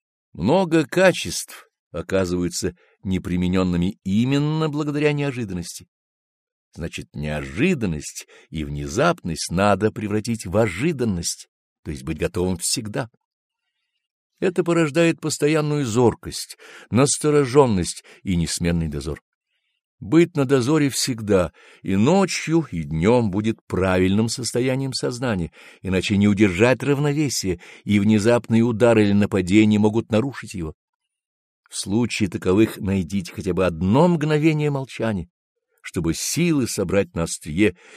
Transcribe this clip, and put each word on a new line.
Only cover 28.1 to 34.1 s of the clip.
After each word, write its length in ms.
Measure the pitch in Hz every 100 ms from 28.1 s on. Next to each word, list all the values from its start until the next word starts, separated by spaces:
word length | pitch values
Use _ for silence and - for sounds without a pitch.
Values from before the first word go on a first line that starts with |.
| 107 104 120 - 113
удар 380 | 117 110 120 110
или 140 | 104
нападение 640 | 101 101 101 90 104 107 107
могут 320 | 107 113 113
нарушить 420 | 107 135 - 113
его. 220 | 98 78 - _ _ _ _ _ _ _ _ _
В 80 | -
случае 540 | 104 110 120 - 98
таковых 480 | - 95 95 113 -
найдите 560 | 87 98 82 98 85
хотя 200 | - 92
бы 120 | 87 92
одно 420 | 80 92 123
мгновение 600 | 180